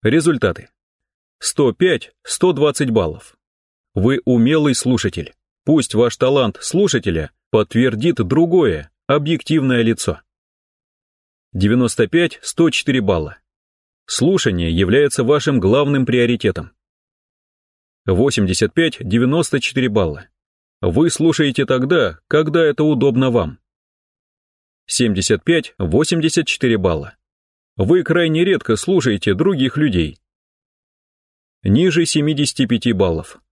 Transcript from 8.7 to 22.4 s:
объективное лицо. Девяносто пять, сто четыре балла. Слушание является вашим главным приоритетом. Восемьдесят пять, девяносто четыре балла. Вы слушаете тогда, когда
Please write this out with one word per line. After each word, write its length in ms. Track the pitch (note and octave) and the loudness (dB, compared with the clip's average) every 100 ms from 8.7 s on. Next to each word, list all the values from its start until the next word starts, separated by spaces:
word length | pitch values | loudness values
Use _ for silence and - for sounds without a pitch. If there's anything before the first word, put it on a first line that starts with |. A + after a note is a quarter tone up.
| D#2 C#2+ _ _ | -2 -8 _ _
объективное 800 | C#3+ D3 E3 - D#3+ C3+ B2 | -2 0 -4 -2 0 0 0
лицо. 380 | A2+ A2+ - E2 _ _ _ _ _ _ _ _ _ _ _ _ _ | 0 0 -4 -8 _ _ _ _ _ _ _ _ _ _ _ _ _
Девяносто 540 | F#2 G2+ A#2+ A#2+ - G#2+ | -2 0 2 0 0 0
пять, 320 | E3+ E3+ - | 2 0 -4
сто 300 | - - E3+ | -14 0 0
четыре 300 | - - C3 | 0 -2 -2
балла. 360 | G2+ F2 D2+ - _ _ _ _ _ _ _ | 0 -2 -4 -12 _ _ _ _ _ _ _
Слушание 680 | - C#3+ F#3+ - F2 E2+ E2 | -2 2 2 0 -2 -2 0
является 480 | F#2+ A#2+ C#3+ - | 2 2 2 0
вашим 360 | B2 D3 D3+ C3+ | 0 0 2 0
главным 480 | F#2+ B2+ C#3+ C#3+ B2 | 2 2 2 0 0
приоритетом. 640 | B2 A#2+ A#2+ G#2+ - D#2 _ _ _ _ _ _ _ _ _ _ _ _ _ - | 0 0 0 -2 -4 -10 _ _ _ _ _ _ _ _ _ _ _ _ _ -4
Восемьдесят 680 | F#2 C#3 C3 F#2+ F#2 G#2 | 0 0 0 -2 0 -2
пять, 240 | - E3 - | 0 -2 -4
девяносто 600 | A2 A2 B2+ D#3 E3 C#3 | -4 0 2 0 0 -2
четыре 280 | - C3+ B2+ | -2 -2 -2
балла. 400 | G#2 F2 C#2+ - _ _ _ _ _ | 0 -2 -4 -16 _ _ _ _ _
Вы 300 | G2 E2+ E3 | -2 2 0
слушаете 560 | - D#3+ D#3 D3 C3 C3+ | 2 0 2 -2 -2 -2
тогда, 500 | C3 C3 E3+ G#2+ E2 _ | 0 0 0 0 -4 _
когда 360 | D3 | -2